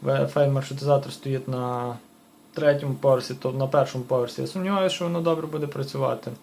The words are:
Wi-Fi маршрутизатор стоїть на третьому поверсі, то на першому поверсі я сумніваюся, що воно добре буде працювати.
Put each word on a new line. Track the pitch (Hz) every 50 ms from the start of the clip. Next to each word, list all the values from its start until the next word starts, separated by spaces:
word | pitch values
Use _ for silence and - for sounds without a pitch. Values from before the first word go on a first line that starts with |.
| -
Wi-Fi | 139 135 135 139 139 - 151 143 139
маршрутизатор | 139 135 135 - 139 135 135 143 143 139 139 135
стоїть | 131 - - 139 135 131 131 -
на | 131 127 123 123 123 123 123 123 120 117 - - _ _ _ _ _ _ _ _ -
третьому | - 147 147 143 143 143 143 131
поверсі, | - - 139 135 127 123 - 127
то | 131 - 131
на | 127 135 135 131
першому | - 147 135 135 - 131 123
поверсі | 123 131 127 120 123 - -
я | 135 131
сумніваюся, | - 190 185 190 202 196 190 185 185
що | - 180
воно | 170 170 170
добре | 165 170 165 160 156 156
буде | 156 151 147 143
працювати. | 143 139 135 135 - 139 135 131 123 - - 127 123 -